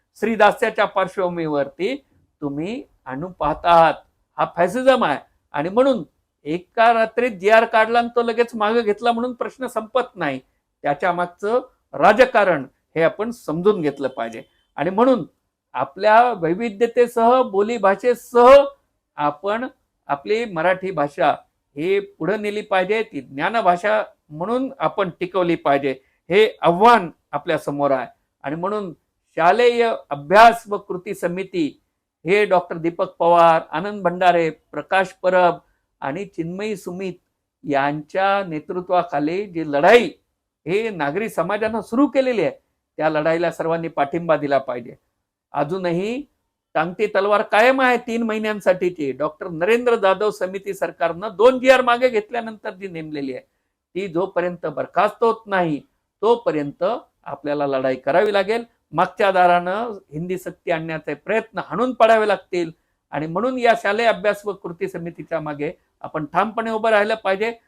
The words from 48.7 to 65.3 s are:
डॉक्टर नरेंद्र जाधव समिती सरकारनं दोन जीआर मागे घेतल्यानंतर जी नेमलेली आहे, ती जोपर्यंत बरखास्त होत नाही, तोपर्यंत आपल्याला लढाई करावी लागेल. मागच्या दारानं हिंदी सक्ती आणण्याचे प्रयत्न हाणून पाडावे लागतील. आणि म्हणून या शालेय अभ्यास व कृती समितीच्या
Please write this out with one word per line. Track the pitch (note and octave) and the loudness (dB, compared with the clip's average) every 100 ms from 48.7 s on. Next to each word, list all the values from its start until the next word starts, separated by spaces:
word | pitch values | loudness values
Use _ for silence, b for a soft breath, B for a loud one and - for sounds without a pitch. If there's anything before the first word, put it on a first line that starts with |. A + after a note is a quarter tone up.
| F3+ F3+ F3 C#3 | 0 0 -4 -6
डॉक्टर | B2+ D3+ - G3 | -4 -6 -6 -10
नरेंद्र | D#3+ F3+ A#3+ B3 A3+ | -4 0 2 2 2
जाधव | G3 F#3+ G#3+ | 2 2 -2
समिती | G3+ F#3 F#3+ G3 | -4 -6 -8 -10
सरकारनं | F#3+ E3 - E3+ E3 F#3 F#3 | -6 -8 -4 -4 -4 -8 2
दोन | A#3+ B3+ | 4 4
जीआर | C4 B3+ | 4 4
मागे | A#3+ A#3+ B3+ | 4 2 0
घेतल्यानंतर | A3 G#3 A#3 A3+ G#3+ A3 | 0 -4 -6 -10 -12 -14
जी | F#3 G3 | -12 -12
नेमलेली | E3 D#3 D3 C3+ | -12 -10 -8 -8
आहे, | B2+ - _ _ _ _ | -10 -14 _ _ _ _
ती | F3+ G3 | -10 -6
जोपर्यंत | D#3+ F#3+ F#3 F3 F3 D#3+ | -4 -4 -2 -4 -4 -8
बरखास्त | D3 C3 E3 G#3 - | -8 -6 -2 -2 0
होत | A3+ A3 G#3 | -2 -2 -2
नाही, | F#3+ E3+ C#3+ - _ _ _ | -2 0 -2 -8 _ _ _
तोपर्यंत | G#3 A#3 F3+ D#3 C#3+ - F#3 B3+ - _ | 0 0 0 -4 -4 -4 -4 -4 -10 _
आपल्याला | - C#3+ D3 D3 C#3+ | -16 -12 -6 -4 -2
लढाई | C3+ C3 C3 | -2 -2 -2
करावी | C#3 C#3 G#3 | 0 0 2
लागेल. | G3+ F#3+ A#3 A#3 _ _ | 0 -2 -4 -8 _ _
मागच्या | D#3 F#3 - G3+ | -2 -2 0 0
दारानं | F#3 F3+ F3 F3 G3+ A#3+ G3 - | 4 4 4 0 -4 -6 -10 -14
हिंदी | D3 F3+ F3+ | -10 -8 -8
सक्ती | F3+ E3+ F#3 | -10 -12 -6
आणण्याचे | D#3+ D#3+ D#3+ D#3 | -6 -6 -10 -8
प्रयत्न | C#3+ F3+ A3 A3 F3+ - | -10 -4 -4 -4 -8 -8
हाणून | E3 B3+ | -4 -4
पाडावे | A#3+ A3 A3 G#3 | 2 4 4 2
लागतील. | F#3 - F3 E3 - _ _ _ | -2 -4 -6 -6 -8 _ _ _
आणि | - D#3+ | -8 -6
म्हणून | F3 B3 B3+ | -4 -4 0
या | A#3 A3 | 2 2
शालेय | G3+ G#3 A#3 | 0 0 0
अभ्यास | F#3 G#3 G#3 G#3 | 0 -2 -4 -6
व | |
कृती | F#3+ F3+ E3 F#3 | -10 -10 -10 -10
समितीच्या | F3 E3+ E3 D3+ | -8 -12 -14 -8